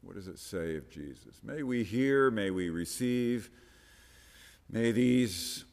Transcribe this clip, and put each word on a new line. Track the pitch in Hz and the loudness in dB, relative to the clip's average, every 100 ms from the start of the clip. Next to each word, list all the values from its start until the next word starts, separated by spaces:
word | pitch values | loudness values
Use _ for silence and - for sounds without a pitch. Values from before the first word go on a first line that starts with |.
What | 90 92 | -14 -14
does | 92 | -12
it | 85 | -14
say | - 95 82 78 | -8 -4 -4 -4
of | 67 | -8
Jesus? | - 73 64 - - | -12 -12 -14 -20 -18
May | - 147 | -12 -8
we | 135 123 | -2 -2
hear, | 107 113 135 139 135 | 0 0 4 6 6
may | 113 98 | 4 0
we | 92 90 | 0 -2
receive, | 82 87 - 123 123 120 120 101 - - - - - - - - - - - - | -2 -4 -2 -2 0 0 -2 -4 -18 -20 -20 -20 -20 -20 -20 -20 -20 -20 -20 -8
may | 110 117 | 0 2
these | 113 123 127 120 87 - - - | 4 4 4 2 -2 -8 -8 -12